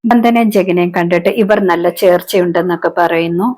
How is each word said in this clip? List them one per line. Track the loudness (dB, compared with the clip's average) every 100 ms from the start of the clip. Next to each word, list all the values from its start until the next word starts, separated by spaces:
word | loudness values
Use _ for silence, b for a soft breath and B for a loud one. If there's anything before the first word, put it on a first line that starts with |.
| 2
വന്ദനയും | 2 2 2 2
ജഗനെയും | 0 0 0 0 0
കണ്ടിട്ട് | 0 0 0
ഇവർ | 0 0 2
നല്ല | 2 0 -2
ചേർച്ചയുണ്ടെന്നൊക്കെ | 0 2 2 0 -2 0 -2 -2 -2 -2 -2
പറയുന്നു. | 0 0 -2 -2 -4